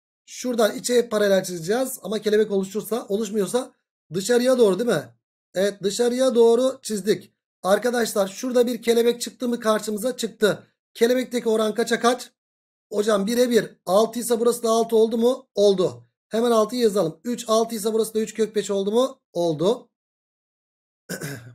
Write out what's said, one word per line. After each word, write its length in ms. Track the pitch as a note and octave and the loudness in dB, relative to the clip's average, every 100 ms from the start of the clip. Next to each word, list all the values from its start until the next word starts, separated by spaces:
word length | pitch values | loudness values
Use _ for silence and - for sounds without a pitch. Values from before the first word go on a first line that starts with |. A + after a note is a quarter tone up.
| _ _ - | _ _ -20
şuradan 500 | - B3 A#3 G#3+ A#3+ | -10 -6 0 0 0
içe 340 | - A#3+ A#3 | -2 0 0
paralel 340 | G#3+ G3+ F#3+ | 0 2 2
çizeceğiz. 560 | F#3 F3 D#3+ A#3 C4 - | 0 -8 -4 -4 -4 -8
Ama 160 | F#3+ G#3+ | -8 -4
kelebek 320 | G#3 G#3 G#3 | 0 0 2
oluşursa, 540 | G3 F#3+ G#3+ - A3+ - | -2 -4 -6 -6 -6 -4
oluşmuyorsa 640 | G3+ G#3+ G#3+ F3 A#3+ C4+ _ _ _ - | -4 -4 -4 -2 -2 -4 _ _ _ -10
dışarıya 440 | E3 G3 A#3+ B3 B3+ | -6 0 2 4 4
doğru 220 | G#3 F#3 | 4 2
değil 100 | A#3 | 0
mi? 140 | D#3+ B2 _ _ _ _ F3+ | -2 -4 _ _ _ _ -2
Evet, 280 | G3+ G3 | -2 -2
dışarıya 520 | G3 G3+ A#3+ B3 C4 A#3 | -6 0 0 2 2 4
doğru 440 | A#3 A#3 B3+ B3+ | 6 4 2 -2
çizdik. 520 | - G#3 G3 F3+ - _ _ _ | -8 -6 -2 -2 -4 _ _ _
Arkadaşlar 640 | F3+ G#3 A#3+ A#3+ A3 G#3+ G3 | 0 0 0 -2 -2 -2 -2
şurada 400 | - B3+ B3 A#3+ | -4 -2 0 0
bir 140 | A#3 | 0
kelebek 400 | A3+ A#3 A#3 A#3+ | 0 2 2 0
çıktı 260 | - - B3 | -6 -8 -6
mı 120 | A#3+ | -2
karşımıza? 580 | A3 G#3+ G#3+ G#3 B3 B3 | 0 0 -2 -6 -6 -4
Çıktı. 460 | A3+ - G3+ - - _ _ | -8 0 0 0 -8 _ _
Kelebekteki 560 | - A#3 B3+ B3 A#3+ A3+ | 0 0 0 -2 -4 -2
oran 240 | A3 G#3+ | 0 0
kaça 260 | G#3+ A3+ A3+ | -2 -2 0
kaç? 320 | A#3 B3 - _ _ _ _ _ - | 0 0 -6 _ _ _ _ _ -8
Hocam 360 | G#3 G#3 G3+ G3 | -4 0 0 0
bire 220 | A#3+ B3 | 2 4
bir. 280 | A3+ D#3+ _ - | 2 0 _ 0
Altı 340 | G3 A3+ A#3+ | 2 2 -2
ise 200 | A3+ A3+ | -2 0
burası 240 | A#3+ A#3 | 0 0
da 60 | A3+ | 0
altı 260 | A3+ A3+ A3 | 0 2 2
oldu 220 | A3+ A3+ | 2 2
mu? 320 | A#3+ C4+ - - | 0 0 -6 2
Oldu. 520 | G3+ F#3+ D#3+ A#2+ - _ _ | 2 4 0 -4 -20 _ _
Hemen 220 | A3 A#3+ | -2 2
altıyı 300 | A3+ G#3+ B3 | 2 2 2
yazalım. 380 | A3+ G3 E3 - | 2 2 -2 -4
Üç, 220 | A#3+ A#3+ - | -8 -6 0
altı 280 | A3 A3+ A3+ | 0 0 -4
ise 180 | G#3+ | -2
burası 200 | A3 A3 | -2 -2
da 60 | A3 | -2
üç 140 | A3 | -4
kök 220 | - G#3 G#3+ | -2 -2 -2
beş 160 | G3 | -2
oldu 200 | G3 G3 | -2 0
mu? 300 | A3+ C4+ - _ | 0 0 -4 _
Oldu. 560 | F3 E3+ D3 F3+ B3 - _ _ _ _ _ _ _ _ _ _ _ - | -2 -2 0 0 -2 -6 _ _ _ _ _ _ _ _ _ _ _ -16
<clears throat> 100 | - D3 C3+ - | -12 -12 -14 -18